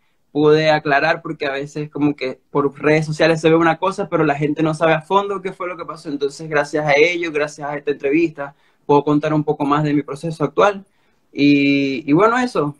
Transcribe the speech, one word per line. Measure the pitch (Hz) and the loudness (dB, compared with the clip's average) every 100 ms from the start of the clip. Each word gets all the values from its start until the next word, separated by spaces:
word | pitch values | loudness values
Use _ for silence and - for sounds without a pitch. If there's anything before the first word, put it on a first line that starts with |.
| _ _ _ | _ _ _
pude | 147 151 156 156 | 0 4 4 4
aclarar, | 151 151 139 156 165 | 2 2 0 0 -2
porque | 160 151 143 | -6 -8 -6
a | |
veces | 135 147 151 147 | -6 -8 -8 -8
como | 151 147 143 | -2 -2 -2
que | 131 - _ | -6 -8 _
por | 143 143 - | -2 -2 0
redes | 147 156 156 | 2 2 0
sociales | 156 160 160 | 0 2 2
se | 160 | 4
ve | 165 | 4
una | 165 160 | 4 2
cosa, | 185 190 175 | -2 -4 -4
pero | 165 156 | 0 0
la | 139 | 0
gente | 151 151 | -2 0
no | 156 | -2
sabe | 156 165 | 0 2
a | 156 | 2
fondo | - 196 202 190 | 2 0 0 -6
qué | 185 | -8
fue | - 180 | -10 -10
lo | 170 | -10
que | 151 | -14
pasó. | 160 160 | -12 -10
Entonces, | 139 139 - 160 | -6 -6 -6 -4
gracias | 147 151 151 151 | -2 -2 -2 2
a | 143 | 4
ellos, | 170 175 170 | 4 2 -4
gracias | 151 151 - 143 | -4 -6 -6 -10
a | 147 | -6
esta | 147 | -6
entrevista, | 135 139 160 165 143 143 - _ _ - | -4 -2 0 0 -4 -14 -16 _ _ 0
puedo | 143 | 2
contar | 151 147 151 | 2 0 0
un | 156 | -2
poco | 151 147 139 | -2 -4 -2
más | 147 | 0
de | 151 | 0
mi | 143 | -2
proceso | 139 139 165 160 | -4 -8 -10 -6
actual. | 139 - 202 196 - _ _ _ _ | -4 2 2 0 -10 _ _ _ _
Y, | - 143 143 143 139 135 135 135 | 0 4 4 2 0 -2 -4 0
y | |
bueno, | 156 220 247 | 2 4 2
eso, | 247 180 147 | -2 -2 -4